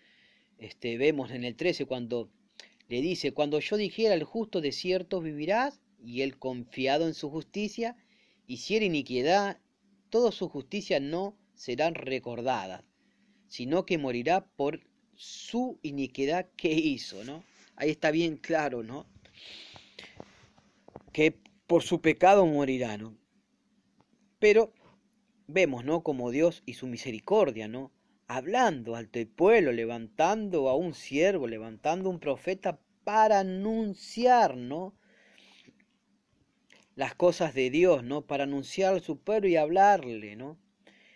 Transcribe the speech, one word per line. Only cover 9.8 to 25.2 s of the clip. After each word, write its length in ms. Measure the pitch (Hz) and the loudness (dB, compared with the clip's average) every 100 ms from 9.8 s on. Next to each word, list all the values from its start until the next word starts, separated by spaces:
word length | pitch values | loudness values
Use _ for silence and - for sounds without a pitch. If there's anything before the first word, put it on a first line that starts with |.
| _ _ _ | _ _ _
toda 220 | 226 240 | 2 2
su 180 | - 175 | 0 -6
justicia 500 | 143 - 208 - 160 | -8 -8 -6 -2 -2
no 380 | 139 170 196 208 _ - | 0 -4 -4 -8 _ -14
serán 400 | - 120 160 160 | -6 -2 -2 -2
recordadas, 880 | 131 131 120 120 120 123 95 92 - _ _ _ _ _ _ | -6 -6 -6 -6 -2 -2 -4 -12 -18 _ _ _ _ _ _
sino 380 | - 123 170 180 | -10 -2 -2 0
que 120 | 170 | -2
morirá 480 | 139 120 127 185 - | -2 -2 0 0 -2
por 360 | - 143 160 _ _ _ - | -4 -4 -4 _ _ _ -20
su 640 | - - - 233 254 - | -20 -18 -6 -4 -4 -6
iniquidad 640 | 151 143 135 - 139 170 185 - | -8 -4 -4 -2 -2 -2 -4 -4
que 140 | 175 | 0
hizo", 500 | 156 156 127 - 95 | 2 0 -2 -8 -14
¿no? 200 | 117 151 - _ - - | -14 -14 -18 _ -20 -4
Ahí 140 | 147 | -2
está 220 | 151 160 | 0 0
bien 260 | 156 170 147 | 2 0 -2
claro, 460 | - 160 147 120 | -2 -2 -2 -4
¿no? 220 | 113 139 - - - - - - - - - - - - - _ _ _ _ _ _ - - | -10 -12 -16 -20 -20 -20 -20 -20 -20 -20 -20 -20 -20 -20 -20 _ _ _ _ _ _ -20 -6
Que 200 | - 156 - _ _ - | 2 2 2 _ _ 2
por 160 | 170 | 2
su 180 | - 175 | 2 0
pecado 440 | 160 151 180 202 175 | 2 6 8 8 6
morirá, 520 | 147 139 131 120 104 | 4 0 -2 -4 -8
¿no? 200 | 110 107 _ _ _ _ _ _ _ _ _ _ _ - | -14 -18 _ _ _ _ _ _ _ _ _ _ _ 2
Pero 340 | 208 208 220 - _ _ _ _ | 6 6 4 -2 _ _ _ _